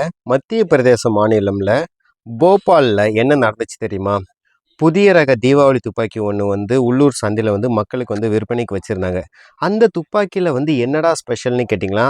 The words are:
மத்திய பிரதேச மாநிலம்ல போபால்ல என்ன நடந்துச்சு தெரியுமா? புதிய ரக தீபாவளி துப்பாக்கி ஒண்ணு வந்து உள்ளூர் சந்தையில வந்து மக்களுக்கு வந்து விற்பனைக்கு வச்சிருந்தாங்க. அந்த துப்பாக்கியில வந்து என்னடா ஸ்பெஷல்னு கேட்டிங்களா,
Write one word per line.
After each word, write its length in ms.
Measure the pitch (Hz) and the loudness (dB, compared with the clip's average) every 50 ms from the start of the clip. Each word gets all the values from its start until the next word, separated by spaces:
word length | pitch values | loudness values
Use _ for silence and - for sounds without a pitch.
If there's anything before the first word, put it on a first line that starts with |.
| 143 170 - _ - | -2 -4 -8 _ -4
மத்திய 360 | - 123 135 - - 226 226 214 | -2 -2 -2 -2 -2 -2 -2 0
பிரதேச 480 | 170 160 139 120 127 123 113 - 120 107 | 2 2 2 4 4 2 2 2 -2 0
மாநிலம்ல 580 | 104 107 110 110 107 98 98 98 101 98 98 110 139 165 - _ _ _ _ _ _ _ | 0 2 2 2 2 0 0 -2 -2 -2 0 0 -2 -2 -6 _ _ _ _ _ _ _
போபால்ல 800 | 113 117 113 151 180 196 196 - - 180 160 139 120 104 101 104 110 107 | -12 -4 0 2 4 4 2 2 2 4 4 4 2 2 2 0 0 2
என்ன 240 | 110 117 135 147 143 | 0 2 2 2 2
நடந்துச்சு 400 | 123 110 107 110 117 - - - | 2 0 -2 -4 -8 -10 -10 -10
தெரியுமா? 380 | 113 107 101 95 98 101 101 101 92 - _ _ _ _ _ _ _ _ _ - | -10 -8 -6 -4 -4 -2 -2 -2 -4 -8 _ _ _ _ _ _ _ _ _ 0
புதிய 280 | 151 160 160 190 202 202 185 | 0 2 2 4 4 4 4
ரக 240 | 170 151 135 131 | 4 4 2 2
தீபாவளி 440 | 110 107 127 139 143 143 135 135 120 | 2 2 2 4 6 6 4 4 2
துப்பாக்கி 400 | - 113 - - 113 107 - 110 | -2 -6 -6 -6 -6 -6 -4 -6
ஒண்ணு 260 | 104 104 101 101 101 101 | -4 -4 -2 -2 -2 -2
வந்து 280 | 98 98 104 104 123 135 127 | -2 -4 -2 -2 0 0 0
உள்ளூர் 340 | 120 123 131 143 143 123 | 0 2 2 2 2 0
சந்தையில 380 | - - 104 107 107 110 110 101 | 0 -4 -4 -2 -2 -2 -2 -2
வந்து 160 | 101 110 127 | -2 -2 -2
மக்களுக்கு 440 | 117 107 104 - - 127 123 - 117 | -2 -2 -2 -4 -6 -8 -6 -6 -6
வந்து 160 | 104 110 113 | -4 -2 -2
விற்பனைக்கு 460 | 104 110 107 - 120 120 120 - 101 | -2 -2 -2 -2 -4 -4 -4 -4 -6
வச்சிருந்தாங்க. 460 | 95 - - 110 92 95 92 90 90 - - _ _ - _ _ - 151 | -8 -6 -6 -6 -4 -4 -4 -4 -6 -6 -10 _ _ -20 _ _ -6 -4
அந்த 260 | 175 208 220 240 214 | -2 0 2 2 0
துப்பாக்கியில 640 | - 170 156 _ - 208 208 180 - 196 180 170 139 | 0 -2 -10 _ -2 -2 -2 -2 -4 -4 -2 -2 -2
வந்து 220 | 123 143 156 156 123 | -2 -2 0 0 0
என்னடா 340 | 117 127 143 156 156 165 160 | 0 -2 -2 -2 0 0 -2
ஸ்பெஷல்னு 520 | - - - 120 - - 123 123 123 120 | -2 -4 -8 -8 -6 -4 -4 -2 -2 -2
கேட்டிங்களா, 400 | 101 110 92 101 95 98 107 120 131 | -2 -4 -4 -4 -4 -2 0 0 -2